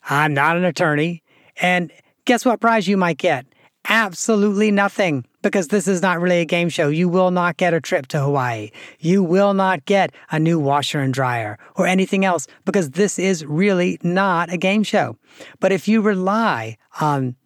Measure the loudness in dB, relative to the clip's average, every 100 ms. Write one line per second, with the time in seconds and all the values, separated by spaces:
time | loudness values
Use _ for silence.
0 | -2 0 0 2 2 2 0 0 0 0
1 | -2 -6 _ _ _ -4 0 0 -2 -10
2 | _ _ 0 2 2 2 2 2 2 0
3 | 0 0 0 -2 -6 _ _ _ 0 0
4 | 0 -4 -2 2 2 2 0 2 0 0
5 | -2 -2 -6 _ -2 -2 0 -2 0 0
6 | 0 0 0 0 0 0 -2 0 -2 0
7 | 0 2 0 0 -2 0 0 0 -2 -4
8 | -2 -4 -2 0 -2 -6 -10 -16 -20 -8
9 | 0 0 2 2 2 2 0 -2 0 2
10 | 2 -4 -6 0 2 2 2 0 0 -2
11 | -2 -2 -2 -2 -6 -12 -14 -4 0 2
12 | 0 0 0 0 -4 -10 -2 -2 -2 -2
13 | -2 0 -2 -2 -2 0 2 2 0 -2
14 | -2 0 0 0 -2 -2 0 0 2 0
15 | 0 -6 _ -20 -20 -2 0 0 2 2
16 | 2 0 0 0 0 -2 -6 -12 _ -4
17 | 0 0 -2 -8